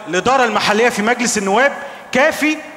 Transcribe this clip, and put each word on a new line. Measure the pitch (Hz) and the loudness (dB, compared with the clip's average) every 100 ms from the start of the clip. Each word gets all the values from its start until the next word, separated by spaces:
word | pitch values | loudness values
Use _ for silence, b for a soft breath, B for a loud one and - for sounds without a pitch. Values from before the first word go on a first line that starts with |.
| - | -6
الإدارة | 180 208 262 | -2 2 2
المحلية | 233 208 - 208 240 | 2 0 0 2 2
في | 233 | 2
مجلس | 214 247 233 208 | 0 0 0 -2
النواب | 196 208 277 - B B B | 0 2 2 0 B B B
كافي | 254 311 302 302 302 - | 2 2 2 -2 -2 -8